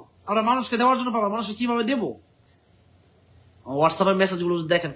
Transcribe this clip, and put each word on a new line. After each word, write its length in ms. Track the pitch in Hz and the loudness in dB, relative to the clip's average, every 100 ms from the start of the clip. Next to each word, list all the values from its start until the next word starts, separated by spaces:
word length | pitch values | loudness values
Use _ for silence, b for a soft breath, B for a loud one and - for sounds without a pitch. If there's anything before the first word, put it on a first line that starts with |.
| - _ - | -12 _ -2
আমরা 160 | 214 | 0
মানুষকে 360 | 220 254 - 233 | 2 0 0 2
দেওয়ার 200 | 247 254 | 2 2
জন্য 140 | 247 | 0
পাগল। 160 | 226 208 | -2 -2
মানুষকে 260 | 220 208 | -2 -6
কিভাবে 300 | 208 240 233 | -4 -2 0
দেব? 300 | 226 269 160 107 _ _ b b _ _ _ _ _ _ _ _ _ _ 123 | 0 -2 -4 -8 _ _ b b _ _ _ _ _ _ _ _ _ _ -8
WhatsApp-এ 480 | 139 156 - 190 | 0 2 4 2
মেসেজগুলো 440 | 190 190 180 175 175 | 2 0 0 -2 -2
যদি 100 | 160 | 0
দেখেন, 240 | 175 165 | 0 0